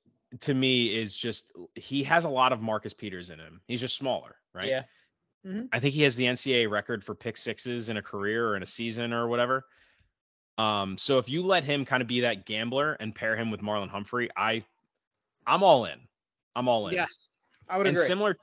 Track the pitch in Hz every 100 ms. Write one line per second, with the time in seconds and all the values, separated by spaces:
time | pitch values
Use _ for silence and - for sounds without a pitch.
0 | _ _ _ 123 - 131 131 127 117 110
1 | 107 - 117 107 - - 87 - - 139
2 | 135 165 165 131 127 120 113 107 117 -
3 | 104 92 87 78 80 82 - 120 123 -
4 | 135 101 - - _ 92 101 131 127 _
5 | _ _ _ _ 190 196 247 - 143 147
6 | 143 117 123 127 139 123 110 104 - 113
7 | 104 104 117 - 120 107 127 120 110 107
8 | - 101 101 113 113 101 90 - 117 113
9 | 117 117 117 120 120 131 - _ _ _
10 | _ _ _ _ _ - 110 104 98 92
11 | - 131 120 156 180 180 139 143 131 131
12 | 120 120 120 101 90 107 117 131 151 147
13 | 110 - 113 110 113 104 104 104 95 101
14 | 104 120 117 92 110 113 - _ _ _
15 | _ _ _ _ - 165 190 139 95 64
16 | _ _ _ _ _ 120 123 117 196 180
17 | 160 - _ _ _ _ - 190 196 175
18 | 170 190 208 180